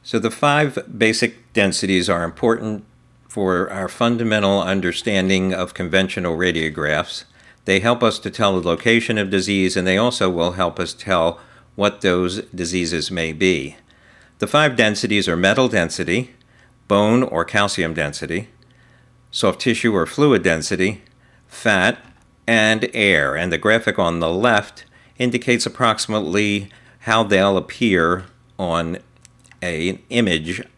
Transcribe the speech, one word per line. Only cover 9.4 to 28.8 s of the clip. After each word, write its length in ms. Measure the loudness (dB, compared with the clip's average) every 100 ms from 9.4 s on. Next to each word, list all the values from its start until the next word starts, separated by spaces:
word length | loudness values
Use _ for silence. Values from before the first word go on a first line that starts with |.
| 0 0 2 0
and 100 | 2
they 100 | 2
also 320 | 2 0 0
will 240 | 0 -2
help 280 | 0 -2 -2
us 120 | -8
tell 460 | -8 -2 0 0 -2 -18 -20 _ -2
what 240 | -2 0
those 420 | 0 2 0 -4 -10
diseases 680 | -8 -4 -2 -2 -4 -4
may 200 | -4 -4
be. 440 | 0 0 0 -4 -14 _ _ _ -20 _ _
The 80 | 0
five 260 | 2 2
densities 540 | 2 2 2 0 0 0
are 80 | 2
metal 320 | 2 4 2
density, 640 | 2 -2 -4 -2 -2 -4 -16 _ _ _ _ _
bone 340 | 2 4 2
or 220 | 2 -2
calcium 500 | 0 0 0 0 -4
density, 540 | -2 -4 -6 -6 -6 -8 _ _ _ _ _ _ _ _
soft 300 | 0 0 0
tissue 320 | -2 0 0
or 140 | 0 -2
fluid 380 | 2 4 4
density, 580 | 2 0 -2 -2 -2 -2 _ _ _ _ _
fat, 500 | -4 0 2 2 -2 -14 _ _ _ 0
and 420 | 2 4 2 -2
air. 400 | 0 2 2 2
And 180 | -2 -2
the 60 | 0
graphic 400 | 2 2 0 0
on 220 | 0 0
the 100 | -2
left 540 | 0 2 2 0 -18 -20 _ _ _
indicates 480 | -2 -2 0 0 -2
approximately 1040 | 0 0 0 -2 -4 -2 0 0 -2 -6 -20 -20 _
how 240 | -2 0
they'll 320 | 2 2 4 2
appear 680 | -4 -2 2 2 2 0 -6 _ _ -8
on 380 | -4 -2